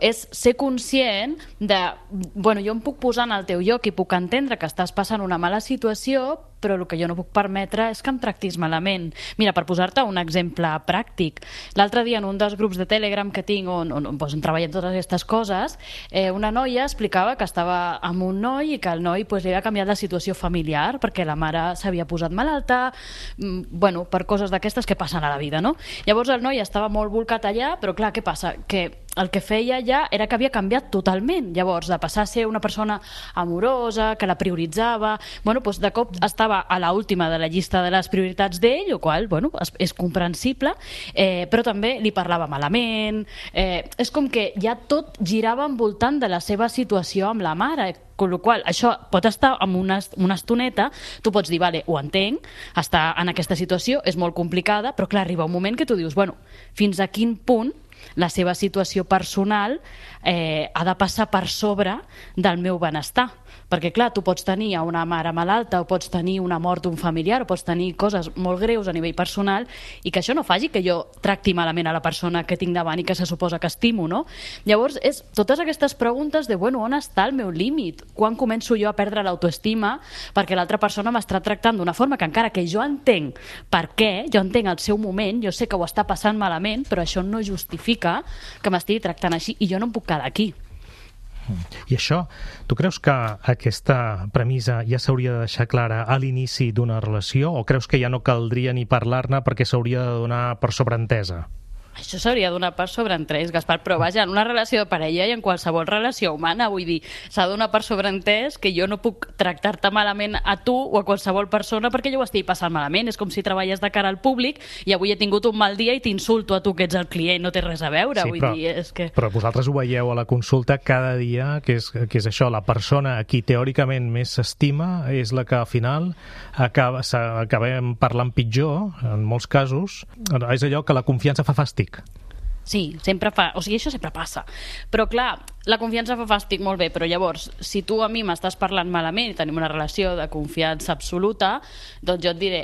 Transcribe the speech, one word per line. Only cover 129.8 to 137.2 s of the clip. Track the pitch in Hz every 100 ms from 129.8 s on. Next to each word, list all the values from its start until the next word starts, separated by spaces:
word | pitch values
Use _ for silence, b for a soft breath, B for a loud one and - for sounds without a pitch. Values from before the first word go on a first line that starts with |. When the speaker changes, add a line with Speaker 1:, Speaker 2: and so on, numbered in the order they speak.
| 196 - - - 208
Speaker 2:
És | 135 120 127 139
allò | 143
que | 147 135
la | -
confiança | 127 147 135 147
fa | 139
fàstic. | 139 - - - - - - - - -
Speaker 1:
Sí, | - 208 156 160
sempre | - 196 208 -
fa, | 175 180
o |
sigui, | 185 226
això | 311
sempre | 262 - -
passa. | 160 - - B B B B
Però, | 226 214
clar, | 233 247 170 - - 196
la | 220
confiança | 226 233 226 240
fa | 220
fàstic, | 202 - 185
molt | 196 190
bé, | 165 175
però | 170
llavors, | 175